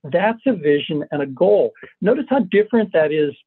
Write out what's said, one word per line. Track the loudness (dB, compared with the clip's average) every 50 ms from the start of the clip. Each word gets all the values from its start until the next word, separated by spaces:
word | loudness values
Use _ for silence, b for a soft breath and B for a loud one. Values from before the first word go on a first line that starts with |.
| -10
That's | -2 -2 0 0 0 -2 -2 _
a | -2
vision | -2 0 0 0 0 0 0 -4 -6 -6 -6 -6
and | -6 -6
a | -6
goal. | -6 -2 0 2 4 4 2 2 0 B B B B B B
Notice | 0 0 0 0 -2 -2
how | -2 -2
different | -2 0 0 0 0 2 0 0 0 0
that | 0 0 0 2
is | 0 0 -2 -2 -4 _ _